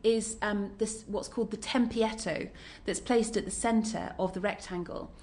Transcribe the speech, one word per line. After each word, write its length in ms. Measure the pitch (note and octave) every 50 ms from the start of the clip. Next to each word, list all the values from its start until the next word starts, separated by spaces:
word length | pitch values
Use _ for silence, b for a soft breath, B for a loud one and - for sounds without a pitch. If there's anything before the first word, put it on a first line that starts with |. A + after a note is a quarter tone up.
| -
is, 340 | A3 A3+ A3+ G3 - - -
um, 300 | - G#3 G#3 G3+ G3+ G3 - -
this, 240 | A3 G#3 - - -
what's 220 | - G3+ G3 - -
called 240 | - B3 A3+ -
the 60 | A3 -
tempietto, 920 | - - - B3+ A#3+ A#3 - A#3 A3 A3 A3 - - F3+ D3+ - - F#3 B B B B B B B
that's 140 | - F3+ -
placed 380 | - - B3 A#3 A3 A3 A3 G3+
at 80 | -
the 60 | -
centre 640 | - - - A3+ A3+ A3 G#3+ - - - - - - -
of 160 | F#3+ F#3 F#3
the 80 | F#3
rectangle. 680 | F#3 G3+ - - - - F3+ F3 E3+ - - - - - B B